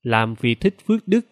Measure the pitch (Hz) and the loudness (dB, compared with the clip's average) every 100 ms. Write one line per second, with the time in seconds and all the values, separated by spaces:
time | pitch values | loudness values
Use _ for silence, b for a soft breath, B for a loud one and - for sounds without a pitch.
0 | 123 113 113 113 120 117 196 - - 220 | -2 -2 -2 -2 -2 0 -2 -4 -2 -2
1 | 185 220 - | 0 0 -2